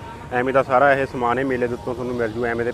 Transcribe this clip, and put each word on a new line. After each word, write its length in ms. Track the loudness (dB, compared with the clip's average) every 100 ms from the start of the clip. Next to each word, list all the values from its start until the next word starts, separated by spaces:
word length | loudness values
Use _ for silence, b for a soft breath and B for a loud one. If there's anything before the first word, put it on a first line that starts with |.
| -16 -14 -4
ਐਵੇਂ 200 | -2 2
ਦਾ 80 | 2
ਸਾਰਾ 300 | 4 4 6
ਇਹ 140 | 4 0
ਸਮਾਨ 320 | 0 0 0
ਇਹ 60 |
ਮੇਲੇ 220 | 0 0 -2
ਦੇ 80 |
ਉੱਤੋਂ 200 | -2 -6
ਤੁਹਾਨੂੰ 220 | -6 -6 -2
ਮਿਲ 160 | -2
ਜੂ। 120 | -2 -2
ਐਵੇਂ 180 | -2
ਦੇ 80 | -4